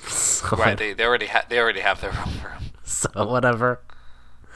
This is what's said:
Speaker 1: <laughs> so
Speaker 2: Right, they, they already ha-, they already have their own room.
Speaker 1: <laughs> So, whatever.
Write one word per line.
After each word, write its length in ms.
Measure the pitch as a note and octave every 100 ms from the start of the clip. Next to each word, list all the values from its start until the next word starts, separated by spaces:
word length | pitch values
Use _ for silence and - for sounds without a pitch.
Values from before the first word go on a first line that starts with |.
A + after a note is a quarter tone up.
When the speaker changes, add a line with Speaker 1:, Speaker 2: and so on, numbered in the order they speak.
Speaker 1:
<laughs> 40 | -
so 480 | - - - - A2
Speaker 2:
Right, 220 | A2 G#2
they, 160 | G#2+
they 100 | G2
already 220 | A#2 A#2+ G#2
ha-, 180 | A2 -
they 100 | A#2+
already 220 | A#2 F#2+
have 180 | G2 F#2+
their 120 | G2
own 220 | F#2 - -
room. 220 | - - -
Speaker 1:
<laughs> 100 | - -
So, 240 | - - G2 G#2+
whatever. 560 | B2 B2 A#2 B2 B2 - - - - - - -